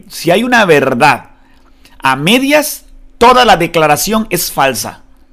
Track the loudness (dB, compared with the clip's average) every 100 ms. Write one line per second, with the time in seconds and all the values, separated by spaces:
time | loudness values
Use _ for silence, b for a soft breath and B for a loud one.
0 | -16 -8 -2 0 0 0 2 2 2 0
1 | 0 0 -6 _ b b b b b b
2 | -4 -2 0 0 2 0 -2 -10 -18 -20
3 | -16 0 2 4 4 2 0 0 0 0
4 | -2 -4 -4 -6 -6 -4 -2 -4 -10 -14
5 | _ _ _